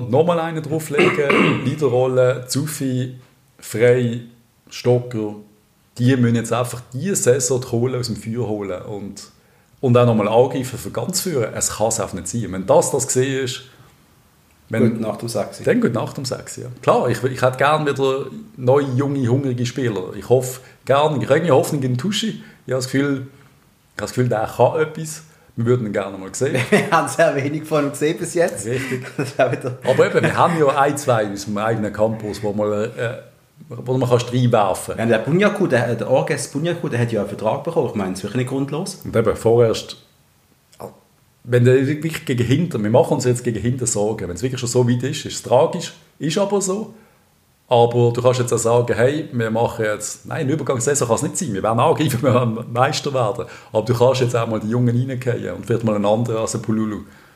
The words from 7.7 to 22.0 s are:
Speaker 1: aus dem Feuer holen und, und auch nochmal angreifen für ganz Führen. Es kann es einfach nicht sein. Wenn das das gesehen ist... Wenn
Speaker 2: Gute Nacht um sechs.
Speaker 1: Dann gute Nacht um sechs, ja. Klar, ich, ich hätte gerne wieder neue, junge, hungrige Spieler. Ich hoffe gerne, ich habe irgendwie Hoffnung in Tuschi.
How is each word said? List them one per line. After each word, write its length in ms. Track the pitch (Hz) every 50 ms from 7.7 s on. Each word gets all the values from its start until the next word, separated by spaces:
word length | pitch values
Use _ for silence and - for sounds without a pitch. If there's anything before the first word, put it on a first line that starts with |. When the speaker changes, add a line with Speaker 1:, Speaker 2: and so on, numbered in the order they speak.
| 120 117 120 131 127 123
Speaker 1:
aus 80 | 113 113
dem 80 | 104
Feuer 320 | 101 - 113 113 123 113 101
holen 340 | 107 104 101 95 90 - -
und, 400 | - 107 98 101 98 - - - - _ _ _ _ _ _ _ _ _ _
und 160 | - 127 120 123
auch 80 | 123
nochmal 220 | 123 110 110 101 104
angreifen 500 | 113 120 131 135 - 135 120 123 - -
für 140 | - 101
ganz 300 | - 113 120 - - -
Führen. 300 | - 185 156 127 110 - -
Es 220 | 107 - - - -
kann 100 | 110 113
es 120 | - -
einfach 140 | 95 85 -
nicht 140 | 90 87 -
sein. 240 | - 117 101 85
Wenn 140 | 90 95 95 98
das 240 | 135 170 165 -
das 160 | - 135 - -
gesehen 380 | - 127 131 139 135 131 135
ist... 160 | 120 - - - - - _ - - _ _ _ _ _ _ _ _ _ _ _ _ _ _ _ _
Wenn 120 | 113 110 113 113 110
Speaker 2:
Gute 80 | 107 110
Nacht 180 | 107 104 -
um 80 | 120 117
sechs. 320 | - 104 95 - - - -
Speaker 1:
Dann 160 | - 190 247
gute 140 | - 135 120
Nacht 240 | 107 147 151 - -
um 80 | 131
sechs, 320 | 120 - - - - - -
ja. 80 | - 127 123 -
Klar, 260 | - 147 208 247 170 123
ich, 140 | 117 110 120
ich 160 | 127 123 -
hätte 180 | 127 131 131 -
gerne 280 | 139 143 156 151 151 147
wieder 340 | 131 127 139 135 131 135 147 - - - - - - -
neue, 280 | 127 123 135 147 143 135 123
junge, 320 | 127 143 139 143 139 127 113
hungrige 360 | 123 143 139 131 123 120 123
Spieler. 400 | 123 - 143 131 113 104 95 92 98 - 104
Ich 100 | - -
hoffe 320 | 120 131 127 - - - - - - _ _
gerne, 320 | - 135 143 151 151 151 123
ich 80 | 117
habe 100 | 107 139
irgendwie 160 | 165 170 170
Hoffnung 320 | 131 143 170 - 160 143 127
in 140 | 127 123
Tuschi. 440 | 123